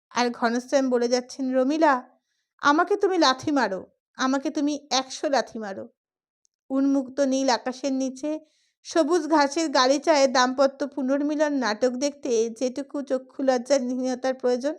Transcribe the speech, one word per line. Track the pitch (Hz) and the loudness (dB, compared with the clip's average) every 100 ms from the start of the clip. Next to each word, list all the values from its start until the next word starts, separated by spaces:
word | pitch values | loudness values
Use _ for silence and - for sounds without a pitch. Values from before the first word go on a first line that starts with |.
| _ | _
আর | - 247 | -2 -2
ঘনশ্যাম | 240 233 240 254 285 262 | 0 -2 -2 -2 0 2
বলে | 240 240 | 0 0
যাচ্ছেন, | 247 247 - 262 262 | -2 -4 -8 -2 0
"রমিলা, | 254 311 320 254 254 _ _ _ _ - | 0 2 4 2 -2 _ _ _ _ -2
আমাকে | - 302 359 403 | 2 2 2 2
তুমি | 370 370 | 2 4
লাথি | 285 262 320 | 2 2 0
মারো, | 285 214 185 - _ _ | 0 0 -4 -12 _ _
আমাকে | - 262 269 302 | -6 -2 -2 -2
তুমি | 311 285 285 - | -2 -2 -4 -2
একশো | 254 262 - 311 | -2 -2 -4 -2
লাথি | 262 220 226 | 0 -2 -8
মারো।" | 208 196 240 _ _ _ _ _ _ _ - | -12 -12 -14 _ _ _ _ _ _ _ -6
উন্মুক্ত | 269 277 277 254 262 | 0 2 2 -2 -2
নীল | 269 262 269 | 0 0 0
আকাশের | 226 254 247 285 | 0 -2 -6 -4
নিচে | 262 262 262 294 311 - _ _ _ | -2 -4 -6 -6 -6 -10 _ _ _
সবুজ | - 339 294 349 294 | -4 0 2 2 2
ঘাসের | 311 277 330 320 | 2 2 0 0
গালিচায় | 277 254 285 339 294 269 | 2 2 2 2 4 4
দাম্পত্য | 254 254 262 269 269 285 | 4 2 2 0 0 -8
পুনর্মিলন | 294 262 277 294 302 294 | -4 -2 0 0 0 0
নাটক | 285 220 214 254 | 0 -2 0 -2
দেখতে | 247 285 285 285 226 226 | 0 -4 -4 -2 0 0
যেটুকু | 226 254 254 277 285 | -2 -4 -4 -8 -8
চক্ষু | 277 262 254 - | -4 -4 -6 -6
লজ্জাহীনতার | 269 254 240 285 247 254 254 254 262 | 0 0 2 0 0 -4 -4 -2 -4
প্রয়োজন, | 262 247 247 277 | -2 -2 -2 -2